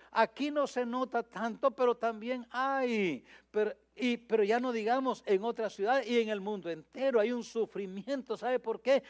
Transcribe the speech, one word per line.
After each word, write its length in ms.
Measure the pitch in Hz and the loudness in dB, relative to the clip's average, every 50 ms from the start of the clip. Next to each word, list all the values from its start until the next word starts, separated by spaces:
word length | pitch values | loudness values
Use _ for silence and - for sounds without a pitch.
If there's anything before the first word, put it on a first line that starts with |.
| - - | -12 -4
aquí 400 | - 214 226 214 - - 269 294 | 0 2 2 2 0 -2 -4 -2
no 160 | 294 294 277 | 0 0 0
se 180 | - - 254 247 | 0 -2 -4 -4
nota 380 | 233 240 254 254 - - 240 | -4 -4 -4 -4 -2 -2 -4
tanto, 480 | 233 - - 175 214 233 214 185 - 269 | -4 -6 -6 -6 -6 -6 -2 0 0 0
pero 260 | - - 254 247 233 | 2 2 2 2 2
también 520 | 240 - 233 226 214 214 240 254 254 233 - | 2 0 -2 -4 -4 -6 -6 -6 -6 -8 -8
hay. 720 | - 240 262 269 269 269 262 247 233 220 202 175 143 117 - - - - _ _ | -6 -4 -2 0 0 0 0 0 0 2 0 0 -2 -4 -8 -14 -20 -20 _ _
Pero, 200 | - 208 214 214 - - _ _ _ | -2 -2 -2 -2 -2 -8 _ _ _
y, 220 | - 254 247 240 233 | -4 -2 0 -2 -2
pero 260 | - - 214 220 208 | -2 0 0 2 4
ya 160 | 196 220 247 | 4 2 2
no 120 | 247 262 | 0 0
digamos 520 | 240 226 208 214 240 269 262 262 220 - - - | -2 -2 0 0 0 2 2 0 -2 -2 0 0
en 160 | 208 190 208 | 0 2 2
otra 260 | 233 233 - 220 196 | -2 -2 -2 -4 -4
ciudad 340 | - - 196 214 262 277 240 | -4 -2 2 2 2 2 2
y 160 | 214 240 233 | 2 2 2
en 100 | 226 214 | 2 2
el 120 | 214 202 | 0 -4
mundo 300 | 190 202 214 196 165 170 | -4 -4 -6 -4 -4 -6
entero 480 | 165 - - _ - - 262 269 247 226 | -6 -6 -10 _ -6 -2 0 2 4 4
hay 120 | 208 233 | 4 4
un 120 | 247 240 226 | 2 -2 -4
sufrimiento. 920 | - - 226 214 - - 190 202 190 185 202 190 - 277 269 - - 220 | -4 -4 -2 -2 -2 -4 -6 -6 -6 -8 -8 -6 -4 -6 -4 -4 -6 -6
¿Sabe 220 | 185 - 240 254 240 | -4 -2 -2 -2 0
por 240 | - 226 226 226 | -2 -4 -6 -2
qué? 220 | - 247 277 262 - - | 2 2 4 4 2 -2